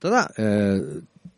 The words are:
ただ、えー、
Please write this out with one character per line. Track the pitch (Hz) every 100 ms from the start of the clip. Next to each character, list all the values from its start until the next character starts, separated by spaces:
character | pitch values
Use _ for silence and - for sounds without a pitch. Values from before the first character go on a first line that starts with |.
た | 175
だ、 | 247 190 -
え |
ー、 | 107 104 101 98 - 151 175 - -